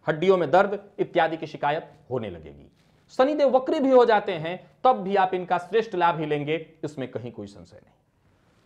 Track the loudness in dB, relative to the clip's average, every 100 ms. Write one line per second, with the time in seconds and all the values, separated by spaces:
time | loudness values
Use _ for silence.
0 | -6 0 2 2 4 2 2 -2 -10 -6
1 | -2 0 0 -2 -10 -6 -2 -2 -6 -16
2 | -10 -8 -8 -10 -16 -20 -20 _ _ _
3 | _ 0 0 2 2 2 0 0 4 6
4 | 6 4 0 -6 -6 -10 -12 _ 2 2
5 | 0 0 0 -2 -2 -4 -2 -2 -2 0
6 | 0 0 -2 -4 -2 -6 -6 _ -10 -8
7 | -10 -10 -12 -12 -16 -18 -20 -20 _ _
8 | _ _ _ _ _ _